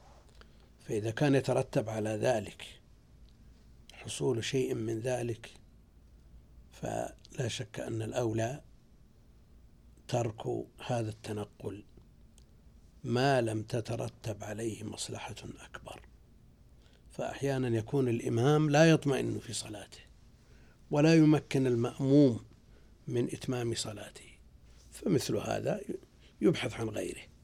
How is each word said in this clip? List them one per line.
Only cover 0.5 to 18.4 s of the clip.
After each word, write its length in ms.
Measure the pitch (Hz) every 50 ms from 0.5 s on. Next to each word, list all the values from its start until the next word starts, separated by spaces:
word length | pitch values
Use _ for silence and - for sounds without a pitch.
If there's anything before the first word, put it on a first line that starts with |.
| - - - - - -
فإذا 300 | - - 117 104 104 113
كان 240 | 110 - 151 143 139
يترتب 540 | 131 120 - 123 131 131 - - 143 110 110
على 220 | 110 110 107 107
ذلك 560 | 110 107 113 127 123 107 98 90 - - - - - - - - - - - - - - - - - - - - - - - - - - - - -
حصول 520 | - - 113 - - 147 135 120 113 107
شيء 300 | - - 131 127 131 131
من 240 | 120 110 113 113 110
ذلك، 520 | 113 131 127 120 120 120 110 - - - - - - - - - - - - - - - - - - - - - - - - - - - -
فلا 760 | - - 57 55 57 60 - - - - - - - 127 110
شك 320 | - - 120 - - -
أن 220 | 127 120 113 110 110
الأولى 600 | 113 - 127 123 110 110 113 113 120 139 - - - - - - - - - - - - - - - - - - - - - - - - - - - - - - -
ترك 580 | 123 117 117 113 107 - - 127 120 113 117 - - - -
هذا 220 | - 123 117 113 107
التنقل 760 | 110 - - - 107 104 104 - - - - 107 98 104 - - - - - - - - - - - - - - - - - - - - - - - - -
ما 360 | 123 117 123 131 143 135 127
لم 220 | 117 110 110 110 110
تترتب 840 | - - 120 110 - 117 117 120 113 - - - 113 101 98 104
عليه 400 | 104 107 107 117 113 101 95 107
مصلحة 500 | 104 107 - - - 113 - - - 107 - - - - - -
أكبر. 360 | - - - - - - - - - - - - - - - - - - - - - - - - - - - - -
فأحيانًا 580 | - - 127 - - - 135 139 135 131 127 123
يكون 400 | 113 113 107 - 147 139 135 123
الإمام 600 | 113 120 - - 120 113